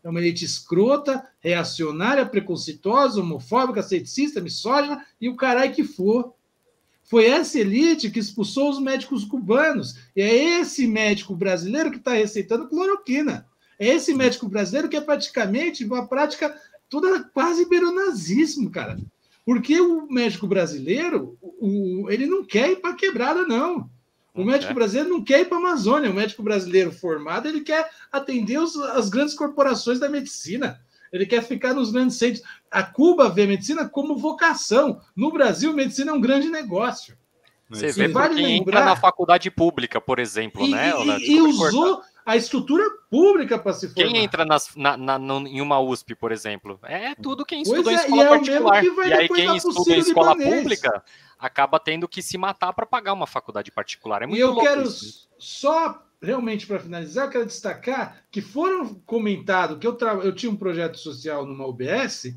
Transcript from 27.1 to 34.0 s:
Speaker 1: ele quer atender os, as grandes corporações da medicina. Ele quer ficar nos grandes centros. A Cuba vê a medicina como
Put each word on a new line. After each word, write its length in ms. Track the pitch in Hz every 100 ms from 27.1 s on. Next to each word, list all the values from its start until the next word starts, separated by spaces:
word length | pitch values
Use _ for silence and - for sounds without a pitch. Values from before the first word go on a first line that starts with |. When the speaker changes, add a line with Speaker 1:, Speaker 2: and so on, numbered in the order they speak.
| 156 151 185 302
Speaker 1:
ele 140 | 311
quer 280 | - 311 320 - -
atender 460 | 277 277 254 202 277
os, 180 | 330 311
as 320 | 277 269 208
grandes 260 | 220 294
corporações 640 | - 294 285 277 214 233 254
da 100 | 277
medicina. 720 | 285 269 - 147 226 269 - _ _ _
Ele 140 | 180 190
quer 160 | 240
ficar 320 | 233 269 254
nos 160 | 269 226
grandes 260 | 240 254 -
centros. 280 | 233 - - - _
A 140 | -
Cuba 440 | 190 - 320 339 240
vê 140 | 175
a 60 | 202
medicina 400 | 196 196 320 285
como 280 | -